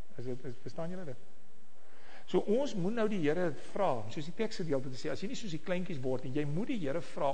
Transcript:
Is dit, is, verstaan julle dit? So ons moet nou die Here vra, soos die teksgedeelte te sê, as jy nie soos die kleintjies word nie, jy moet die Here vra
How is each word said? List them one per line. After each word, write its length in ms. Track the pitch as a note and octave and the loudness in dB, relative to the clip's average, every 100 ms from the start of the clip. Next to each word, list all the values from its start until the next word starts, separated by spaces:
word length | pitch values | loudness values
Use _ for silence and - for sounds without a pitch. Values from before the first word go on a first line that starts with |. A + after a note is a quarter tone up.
| - - | -2 -2
Is 80 | |
dit, 200 | B2 B2 | 0 -2
is, 100 | C#3 A#2+ | -2 -2
verstaan 280 | - - E3 | -2 -2 -2
julle 140 | F#3 | -2
dit? 120 | E3+ B2 - - - - - - - - - - - | -2 -2 -2 -2 -2 -2 -2 -2 -2 -2 -2 -2 0
So 120 | F3+ | 2
ons 360 | - A3 C#4 | 4 2 2
moet 180 | G#3 E3+ | 2 2
nou 140 | A#3 G#3+ | 2 2
die 120 | G#3 | 2
Here 300 | D3 D#3+ F3 C3+ - | 2 2 2 0 -2
vra, 300 | - F#3 B2 G#2+ | 0 2 2 0
soos 160 | E3 D3+ | -2 -2
die 80 | |
teksgedeelte 560 | - A3 - E3+ C3+ C3+ | 0 0 0 0 0 0
te 80 | B2+ | -2
sê, 120 | D3+ | -2
as 100 | D3+ | -2
jy 60 | G3 | -2
nie 100 | C4+ | -2
soos 120 | G#3+ | -2
die 120 | D#3 | -2
kleintjies 380 | - F3+ F#3 D3+ | 0 0 0 0
word 220 | B2+ B2+ | 0 0
nie, 80 | C#3 | 0
jy 100 | C3 | 0
moet 220 | D3 D3+ B3 | 0 0 0
die 120 | B3+ | 0
Here 180 | C#3 D#3 | 0 0
vra 300 | - - D3 | 0 0 0